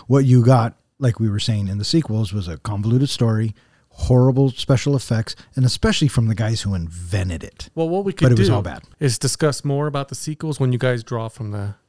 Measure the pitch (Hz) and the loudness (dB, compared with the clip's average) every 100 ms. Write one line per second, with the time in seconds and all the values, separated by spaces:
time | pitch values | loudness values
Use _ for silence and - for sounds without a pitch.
0 | - 135 135 123 117 127 113 - _ - | 0 2 6 6 6 4 2 -4 _ -4
1 | 131 107 113 101 - 107 98 101 104 165 | -2 0 0 -2 -2 -2 -2 -4 0 0
2 | - 110 101 101 87 82 - 101 110 123 | 0 -2 -2 -4 -6 -8 -6 -2 2 2
3 | 139 - 117 110 113 - _ _ _ - | 2 0 0 0 -2 -6 _ _ _ -6
4 | - 127 131 131 135 - - 127 - 135 | 2 4 4 4 2 0 0 0 2 -2
5 | - 113 - - - - 127 - 220 - | 0 -2 -4 -8 -8 0 0 2 0 2
6 | 147 - 113 107 110 113 101 95 82 87 | 2 2 0 0 -2 -2 -2 -4 -4 -10
7 | 87 98 95 80 - - - - 165 185 | -4 -2 -2 -6 -10 -16 -12 -4 -2 -2
8 | 196 196 135 113 101 104 98 - - - | -4 2 4 4 4 2 -2 -10 -16 -4
9 | 143 107 135 - 151 131 143 139 151 143 | -2 -2 -2 -2 -2 -2 -4 -2 -2 -6
10 | 143 - - 151 160 139 131 120 127 120 | -8 -10 -10 -8 -6 -2 0 0 0 -2
11 | 113 117 113 - 107 104 101 101 | -4 -8 -8 -10 -10 -8 -8 -10